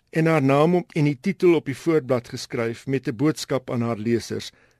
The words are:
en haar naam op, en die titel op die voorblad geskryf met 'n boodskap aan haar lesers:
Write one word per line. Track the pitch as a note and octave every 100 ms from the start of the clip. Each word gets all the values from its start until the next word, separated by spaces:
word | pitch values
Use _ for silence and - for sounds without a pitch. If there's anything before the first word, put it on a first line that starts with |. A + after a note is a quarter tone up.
| _
en | E3+ D#3+
haar | D#3+
naam | C3+ C#3 D#3
op, | F3+ E3+
en | -
die | D3 C#3+
titel | G3 - F3+
op | E3+ F3
die | B2+
voorblad | - D#3 B2+ B2+ -
geskryf | B2+ - B2 A#2 A#2 -
met | C3+ B2+
'n | A2+
boodskap | D3+ D3+ - C3+ -
aan | B2
haar | A#2 A2+
lesers: | G#2+ A#2 - G#2+ - _ _